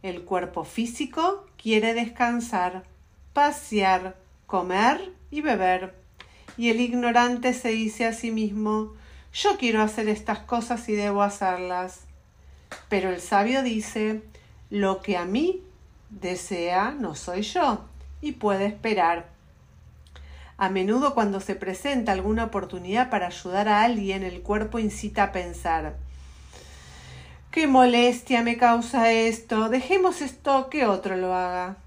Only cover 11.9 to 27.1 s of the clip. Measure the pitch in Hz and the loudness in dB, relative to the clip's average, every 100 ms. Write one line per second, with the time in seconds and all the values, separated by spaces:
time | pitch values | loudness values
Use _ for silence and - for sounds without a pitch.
11.9 | - - - - - - - - - - | -10 -20 -20 -20 -20 -20 -20 -18 -18 -2
12.9 | 202 185 180 - 202 214 269 262 220 214 | 0 0 -4 2 2 4 2 0 -2 -4
13.9 | 226 214 214 226 - - - - 208 196 | -2 -2 -2 -10 -20 -20 -20 -8 0 0
14.9 | 190 - 180 175 220 349 370 - - - | 0 -2 -2 0 0 0 -2 -8 -20 -20
15.9 | - - 208 180 180 - 180 170 180 220 | -20 -20 -10 -6 -6 -6 -4 0 0 0
16.9 | 294 196 147 - 180 214 359 294 214 - | -4 -8 -8 -8 -6 -2 0 2 0 -8
17.9 | - - - 302 262 214 196 202 208 226 | -20 -18 -10 -8 -2 0 0 0 -2 -2
18.9 | 196 165 170 - - - - - - - | 2 2 2 -6 -20 -20 -20 -20 -20 -20
19.9 | - - - - - - - 190 190 190 | -20 -20 -20 -20 -20 -20 -4 -2 0 2
20.9 | 240 285 262 208 196 196 196 190 190 285 | 2 2 2 0 0 -4 -6 -6 -6 -2
21.9 | 269 208 190 190 220 233 202 180 185 180 | -2 0 0 0 0 -2 -4 -6 -10 -2
22.9 | 214 247 165 175 - 185 185 208 208 233 | 0 0 0 -4 -6 -4 -2 2 4 4
23.9 | 226 196 190 185 175 - 208 214 233 214 | 2 -2 -4 -6 -8 -2 -2 -2 -2 -2
24.9 | 208 202 220 196 185 175 170 175 165 156 | -4 -6 0 0 0 -6 -6 -2 -2 -2
25.9 | - - - - - - - - - - | -10 -12 -16 -20 -20 -20 -20 -20 -20 -20
26.9 | - - | -20 -18